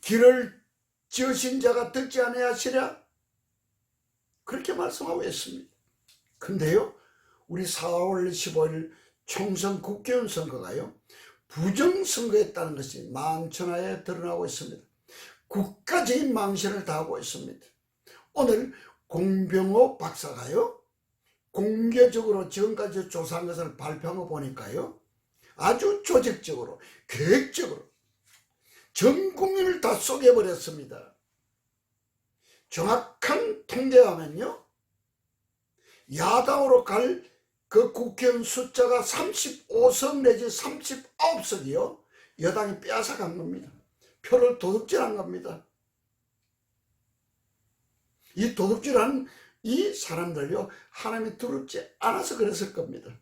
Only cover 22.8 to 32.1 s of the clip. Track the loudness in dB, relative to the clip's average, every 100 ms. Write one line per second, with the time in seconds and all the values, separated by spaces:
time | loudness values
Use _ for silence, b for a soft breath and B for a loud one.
22.8 | -4 -4 -6 -8 -6 -6 -6 -8 -10 -10
23.8 | -10 -8 -8 -8 -8 -8 -8 -10 -10 -8
24.8 | -8 -12 _ _ _ _ b b 0 2
25.8 | 2 0 4 4 4 -4 -8 -10 -10 -14
26.8 | B B B -4 4 4 4 -6 -6 -8
27.8 | -16 _ _ _ _ _ _ _ b b
28.8 | b 4 4 4 0 0 0 2 0 2
29.8 | 0 -2 -2 6 8 8 4 -4 -8 -12
30.8 | -16 -18 -20 _ _ _ _ _ _ _
31.8 | _ _ _